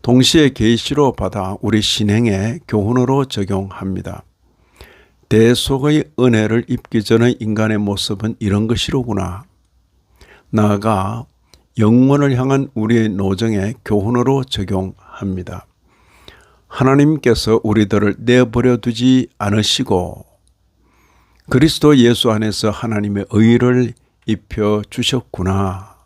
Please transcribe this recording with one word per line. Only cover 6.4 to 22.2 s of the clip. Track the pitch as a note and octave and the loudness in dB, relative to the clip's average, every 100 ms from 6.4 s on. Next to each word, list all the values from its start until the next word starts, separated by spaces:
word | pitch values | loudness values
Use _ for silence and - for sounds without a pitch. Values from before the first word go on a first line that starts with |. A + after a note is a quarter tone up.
| G#2+ A#2 A#2 | 2 -2 -2
입기 | B2 - A2+ | -8 -4 -4
전의 | G2+ A2+ A#2+ - | 2 2 2 0
인간의 | A2 G#2+ A2 G#2+ | -4 -2 0 0
모습은 | G2+ G2 - G2 G#2+ - | -2 -4 -6 -6 -6 -4
이런 | G#2+ G2+ A2 | -2 0 0
것이로구나. | A2+ - C#3 B2 G2 F#2 F#2 - _ _ _ _ _ _ _ - - _ | -2 -2 -4 -4 -4 -6 -10 -18 _ _ _ _ _ _ _ -20 -20 _
나아가 | G#2+ G#2 G2+ A2 G#2 G2 A#2 C3+ _ _ _ _ - | 0 0 0 0 -2 -4 -8 -14 _ _ _ _ 0
영혼을 | G#2+ A#2+ C3 C#3+ C#3+ B2 | 4 4 4 2 2 0
향한 | C3 C#3 C#3 | 0 -2 -2
우리의 | A#2 G#2+ A#2 A2 | -4 0 0 0
노정의 | F#2+ G2 F#2+ A2+ G#2 G2 - - | -2 -4 -2 -2 -2 -4 -8 -2
교훈으로 | G#2 G2+ A#2+ B2 C3+ | -2 0 0 0 -2
적용합니다. | B2+ - F#2+ F#2+ F#2+ - _ - G2 F#2 F2+ F2+ - _ _ _ _ _ - - _ _ _ | -4 -8 -4 -4 -6 -12 _ -10 -6 -6 -8 -14 -18 _ _ _ _ _ -20 -20 _ _ _
하나님께서 | - C3 C#3 D3 D#3 A#2+ A2 - A#2 | -2 2 4 2 2 0 0 0 0
우리들을 | A2 G#2+ G2+ G#2 G#2 - | 2 0 2 0 0 -2
내버려 | A2+ B2 A#2+ A#2+ B2+ B2 | 2 2 4 2 0 0
두지 | B2 A2+ B2+ C3 - _ | -4 0 2 2 0 _
않으시고 | G#2 G#2+ G#2 - - F#2+ F2 G1+ - _ _ _ _ _ _ _ _ _ _ _ - | -2 0 0 -4 0 -2 -2 -12 -20 _ _ _ _ _ _ _ _ _ _ _ -2
그리스도 | C3 D#3 - D3+ C#3+ | 2 2 4 4 6
예수 | A#2 A#2 | 4 4